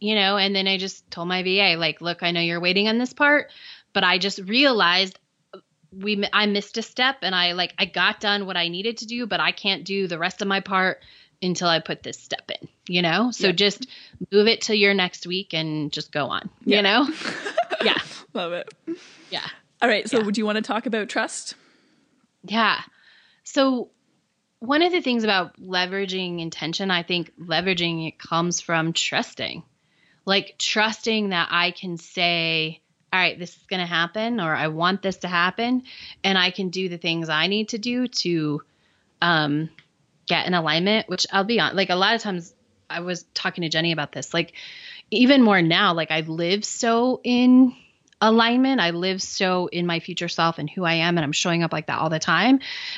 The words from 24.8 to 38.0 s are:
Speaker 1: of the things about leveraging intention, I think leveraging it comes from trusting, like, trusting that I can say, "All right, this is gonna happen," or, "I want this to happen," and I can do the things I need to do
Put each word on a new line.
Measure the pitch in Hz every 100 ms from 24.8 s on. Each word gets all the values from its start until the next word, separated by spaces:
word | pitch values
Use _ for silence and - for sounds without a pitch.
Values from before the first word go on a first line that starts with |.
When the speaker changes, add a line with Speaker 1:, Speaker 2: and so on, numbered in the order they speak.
Speaker 1:
of | 349
the | 359
things | 262 240
about | 214 196 175 -
leveraging | 185 180 180 196 196 190 180 175
intention, | 165 - 156 165 196
I | 175
think | 170 175 160 -
leveraging | 175 160 185 175 170 165 160
it | -
comes | - 165 175 170
from | - 165 160
trusting, | 165 - 143 - - 117 - - _ _ _ _ _ -
like, | 196 - -
trusting | - 214 220 214 233 220 202
that | 175 160
I | 175 180
can | 175 185 170
say, | - - 175 170 165 160 156 160 _ _ _
"All | 185
right, | 175 -
this | 175 -
is | _
gonna | 185 175
happen," | 170 170 214 226 240
or, | 165 139
"I | 156
want | 156 175 196
this | 190 185
to | 180
happen," | 175 180 208 240 254 - - - -
and | 196 190
I | 180
can | 185 185
do | 185 185
the | 170
things | 170 165 160
I | 151 175
need | 208 214
to | 226
do | 240 247